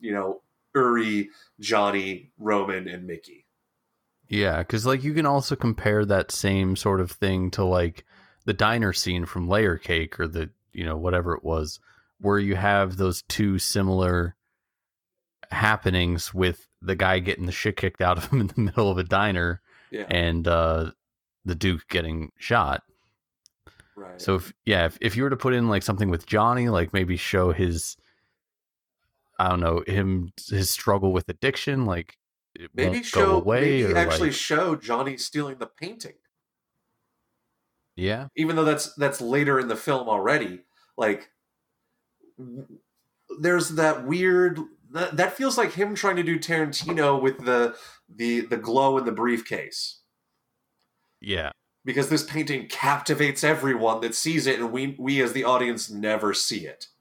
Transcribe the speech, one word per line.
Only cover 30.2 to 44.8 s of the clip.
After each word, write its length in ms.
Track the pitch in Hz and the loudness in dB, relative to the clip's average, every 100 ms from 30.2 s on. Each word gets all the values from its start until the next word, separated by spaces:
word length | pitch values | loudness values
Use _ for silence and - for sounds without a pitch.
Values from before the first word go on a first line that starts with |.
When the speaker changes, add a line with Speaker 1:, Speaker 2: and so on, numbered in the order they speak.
| 87 - - | -4 -10 -4
Speaker 2:
his 220 | 98 95 | -2 0
struggle 420 | - - 101 95 | -2 0 2 2
with 160 | 92 - | 0 -2
addiction, 560 | - 131 135 - 135 | -4 -4 -2 -2 -2
like, 320 | 113 87 87 - _ _ _ | -2 -2 -6 -14 _ _ _
it 160 | - 85 | -20 -12
Speaker 1:
Maybe 160 | 120 135 240 | -2 0 0
Speaker 2:
won't 80 | 233 | -2
Speaker 1:
show, 200 | - 98 | 2 4
Speaker 2:
go 100 | 95 | 4
away, 440 | 92 120 143 135 | 2 2 4 2
Speaker 1:
maybe 120 | 104 | 2
Speaker 2:
or, 20 | - | 2
Speaker 1:
actually 320 | 170 156 160 | 2 2 0
Speaker 2:
like 80 | 131 | -2
Speaker 1:
show 400 | - 156 180 156 | -2 0 0 -2
Johnny 400 | 110 120 135 127 | -2 -2 -2 -6
stealing 400 | - 151 143 131 | -6 -4 -6 -6
the 100 | 117 | -12
painting. 460 | - 170 233 90 76 _ _ _ _ _ _ _ _ _ _ _ _ _ _ _ _ _ - | -12 -14 -12 -18 -20 _ _ _ _ _ _ _ _ _ _ _ _ _ _ _ _ _ -6
Speaker 2:
Yeah. 320 | 92 110 135 - | -4 -4 -6 -2
Speaker 1:
Even 200 | 160 160 | 0 2
though 80 | |
that's, 300 | 151 147 - | 2 2 -2
that's 260 | - 139 - | -2 -2 -2
later 380 | 120 139 143 135 | -2 0 2 2
in 100 | 120 | 0
the 80 | 110 | -4
film 320 | - 135 120 | -2 -2 0
already, 520 | 104 104 147 101 90 - _ _ - | 0 2 0 -2 -10 -18 _ _ -2
like, 340 | 110 98 - _ _ _ _ _ _ _ _ _ _ - | 0 0 -6 _ _ _ _ _ _ _ _ _ _ -20
w-, 280 | 127 123 139 - _ _ _ _ - - | -16 -16 -18 -20 _ _ _ _ -18 -2
there's 300 | 170 175 147 | 2 2 0
that 360 | 160 156 151 127 | 2 2 2 -2
weird, 520 | 175 185 180 180 156 156 _ | 0 4 4 4 0 -10 _